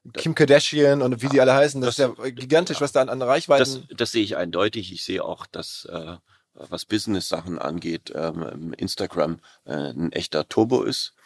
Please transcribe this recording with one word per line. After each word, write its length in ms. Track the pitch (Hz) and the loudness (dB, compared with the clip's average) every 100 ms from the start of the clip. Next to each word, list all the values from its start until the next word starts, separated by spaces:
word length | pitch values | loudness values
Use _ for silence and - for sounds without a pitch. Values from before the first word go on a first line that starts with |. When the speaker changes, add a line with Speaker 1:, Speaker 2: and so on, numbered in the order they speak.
Speaker 1:
Das 180 | 123 - | -16 -6
Speaker 2:
Kim 120 | 165 | -2
Kardashian 640 | 156 139 147 - 151 143 143 | 4 8 6 6 4 6 6
und 220 | 127 117 | 2 0
wie 60 | 135 | 2
die 120 | 139 | 6
alle 140 | 131 | 6
heißen, 260 | 135 147 135 | 6 4 2
das 160 | 127 131 | -2 2
Speaker 1:
das 140 | 127 | 0
Speaker 2:
ist 60 | 110 | 0
ja 80 | 131 | -10
gigantisch, 480 | 120 127 156 175 143 | -8 2 2 2 -2
Speaker 1:
ja. 20 | |
Speaker 2:
was 100 | 143 | 0
da 80 | 139 | 2
an, 60 | 131 | 0
an 140 | 131 | 0
Reichweiten 640 | 123 147 170 139 135 131 - | 2 2 4 4 4 -2 -12
Speaker 1:
Das, 80 | - | -6
das 140 | - | -2
sehe 120 | 123 | 0
ich 120 | 101 80 | -2 -2
eindeutig. 560 | 87 85 104 113 92 | -4 0 0 -2 -10
Ich 120 | 90 | -12
sehe 200 | - 92 | -6 -6
auch, 220 | - 82 - | -6 -8 -12
dass, 380 | 90 - - - | -12 -12 -14 -12
äh, 300 | 85 80 87 _ _ _ | -12 -12 -16 _ _ _
was 300 | - 73 87 | -20 -12 -10
Business-Sachen 760 | - 107 110 95 - 82 87 82 | -4 -4 -2 -4 -2 -6 -6 -6
angeht, 540 | 65 82 82 82 - | -6 -6 -6 -8 -8
ähm, 580 | - 80 82 73 73 80 - | -6 -6 -6 -10 -10 -12 -8
Instagram, 640 | 101 - 95 85 78 80 _ _ | -8 -6 -6 -2 -2 -4 _ _
äh, 80 | - | -8
ein 380 | 73 71 64 85 | -6 -6 -4 -4
echter 360 | - - 76 - | -4 -4 -4 -2
Turbo 340 | - 117 127 | -2 0 0
ist. 320 | - - - _ | -2 -6 -10 _